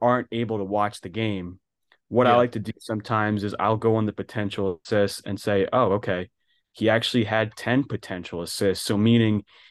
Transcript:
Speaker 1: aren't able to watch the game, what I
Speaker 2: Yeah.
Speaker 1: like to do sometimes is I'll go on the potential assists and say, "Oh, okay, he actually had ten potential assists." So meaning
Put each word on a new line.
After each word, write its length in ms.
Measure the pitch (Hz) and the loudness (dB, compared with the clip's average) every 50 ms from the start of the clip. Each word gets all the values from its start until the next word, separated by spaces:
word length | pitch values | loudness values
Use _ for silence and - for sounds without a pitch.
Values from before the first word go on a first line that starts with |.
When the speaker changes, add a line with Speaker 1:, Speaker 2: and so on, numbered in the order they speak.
Speaker 1:
aren't 260 | - 120 123 127 110 - | 2 2 2 2 0 -4
able 260 | - 117 120 110 113 107 | -6 -4 -4 -4 -4 -4
to 60 | 101 | -4
watch 380 | 95 101 104 104 104 104 - | -2 -2 -2 -2 -2 -4 -8
the 80 | - 98 | -12 -10
game, 500 | 85 107 113 110 104 95 87 90 90 - _ _ _ _ _ _ _ _ _ - | -6 -4 -4 -4 -4 -4 -6 -10 -12 -16 _ _ _ _ _ _ _ _ _ -2
what 180 | 104 113 123 | 2 2 4
I 60 | 123 | 6
Speaker 2:
Yeah. 60 | 120 123 | 6 6
Speaker 1:
like 140 | 123 123 - | 4 2 0
to 60 | 120 | -4
do 120 | 107 120 117 _ | -8 -8 -10 _
sometimes 640 | - - 113 107 107 - 117 110 107 107 107 104 98 | -8 -6 -6 -6 -4 -2 -2 0 0 0 0 -2 -2
is 120 | 104 92 - | -4 -4 -2
I'll 180 | 95 104 110 107 | 0 0 0 2
go 180 | 113 113 110 | 2 2 2
on 100 | 113 107 | 2 2
the 80 | 107 101 | -2 -4
potential 680 | - 98 - - 113 104 98 - - 101 95 90 82 - | -6 -8 -8 -6 -6 -4 -4 -4 -2 -2 -2 -4 -6 -6
assists 360 | - 113 104 101 98 - - - | -2 2 2 2 2 0 -4 -8
and 140 | - 101 98 | -8 -8 -6
say, 280 | - - 104 98 95 - - | -2 0 2 2 2 2 2
"Oh, 200 | 120 127 104 95 | 2 2 2 2
okay, 360 | 104 104 - 95 90 92 - _ _ _ _ _ _ _ _ | 0 0 -2 -4 -4 -6 -8 _ _ _ _ _ _ _ _
he 180 | _ - 107 110 | _ -2 2 2
actually 360 | 110 117 117 - - 127 113 | 4 2 2 0 0 0 0
had 300 | 104 110 110 113 110 - | 2 2 0 0 -2 -4
ten 280 | - - - 120 131 143 | -6 -2 0 0 0 0
potential 580 | 123 113 98 - - - 90 87 - - 85 | -2 -4 -8 -8 -8 -10 -10 -10 -10 -8 -8
assists." 440 | 87 82 - - - 101 92 - - | -8 -8 -6 -2 0 0 0 0 -2
So 120 | - 110 104 | -2 0 2
meaning 480 | 104 113 117 117 113 110 107 104 - _ _ - - - | 4 6 6 6 6 4 2 0 -2 _ _ -20 -20 -20